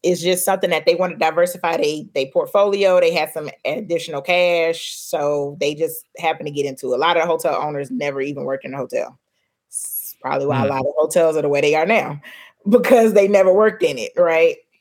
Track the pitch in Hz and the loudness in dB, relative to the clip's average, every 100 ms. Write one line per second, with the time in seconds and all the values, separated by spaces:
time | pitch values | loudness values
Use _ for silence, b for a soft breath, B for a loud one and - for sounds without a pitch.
0 | 175 175 170 180 - 190 185 160 156 170 | 0 0 0 0 0 0 0 0 2 2
1 | 180 165 160 156 180 - 170 165 151 156 | -2 0 -2 0 -2 -2 -4 -2 -2 -4
2 | - 143 135 180 147 202 202 202 196 180 | -6 -6 -2 -2 0 2 2 2 4 4
3 | 170 170 156 160 151 - - 151 202 165 | 4 0 -4 -6 -12 -8 -6 -6 -4 -6
4 | 160 147 139 180 180 170 165 165 - - | -4 -10 -2 2 2 2 0 -2 -8 -14
5 | - 160 147 147 143 143 147 151 160 151 | -8 -4 -2 -2 -4 -4 -4 -2 -6 -6
6 | - - 165 160 151 143 139 131 131 123 | -16 -6 -6 -4 -6 -4 -6 -6 -4 -2
7 | 160 165 170 160 165 143 147 147 135 127 | 0 2 0 0 0 -2 -4 -6 -8 -6
8 | 143 139 139 139 139 135 139 135 127 - | -6 -4 -8 -6 -6 -8 -8 -10 -6 -6
9 | - 131 _ _ _ _ _ - - - | -6 _ _ _ _ _ _ -12 -10 -12
10 | - - 131 139 139 123 135 135 135 151 | -12 -12 -4 -2 -2 0 -2 -2 -2 -2
11 | 156 175 165 156 147 143 147 156 170 226 | 0 2 2 2 0 2 2 2 2 0
12 | - 147 B B B _ 202 233 - 247 | 0 -10 B B B _ 2 4 6 6
13 | 226 202 196 202 190 185 214 214 175 135 | 6 4 4 4 6 6 4 2 -2 -2
14 | 107 - 175 165 165 - _ _ | -6 0 2 4 2 0 _ _